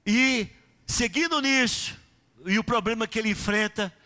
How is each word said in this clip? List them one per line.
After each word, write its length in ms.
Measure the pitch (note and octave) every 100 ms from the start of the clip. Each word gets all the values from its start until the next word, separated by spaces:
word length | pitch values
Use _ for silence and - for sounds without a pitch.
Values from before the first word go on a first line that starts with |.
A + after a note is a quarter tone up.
| G#3
E, 420 | A#3 C4 B3 F#3+ - _ _ -
seguindo 540 | - G#3+ C4+ E4+ D4+
nisso, 560 | C4+ C4+ A#3+ - - - _ _ _ - F3
e 120 | G#3+
o 60 |
problema 420 | A3+ A#3 G3+ A3+ A3
que 120 | A3
ele 120 | G#3+
enfrenta, 640 | G3 G#3 G#3 G#3+ - F#3+ -